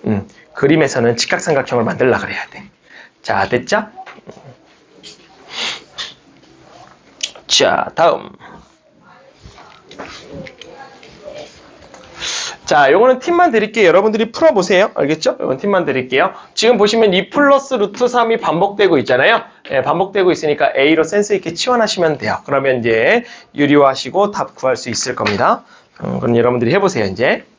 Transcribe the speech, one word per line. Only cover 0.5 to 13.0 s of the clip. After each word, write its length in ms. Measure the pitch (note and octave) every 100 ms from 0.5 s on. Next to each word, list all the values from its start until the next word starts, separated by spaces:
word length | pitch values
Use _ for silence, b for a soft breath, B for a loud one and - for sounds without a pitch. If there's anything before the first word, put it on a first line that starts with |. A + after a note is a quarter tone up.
그림에서는 600 | - D3 D#3+ C#3 C3+ A#2 A#2
직각삼각형을 680 | - F3 - C#3 B2 B2
만들라 340 | A2+ G2+ C3 G2+
그래야 260 | G2+ - -
돼. 120 | - - _ B B B _
자, 260 | - G2+ G2
됐죠? 400 | B2 B2+ G#3 G#3 - - - - - C3+ - _ _ _ - - - - - - B B B - - - - _ _ _ - C3 - - - _ _ - - -
자, 400 | - G2+ E2+ -
다음. 340 | - E3 C#2 - - B B B _ _ _ _ - - _ - - - - _ - - - - - D#2 - - - - - - - - - - - - - - - - B B B B B
자, 260 | - D3+ C#3
요거는 280 | F3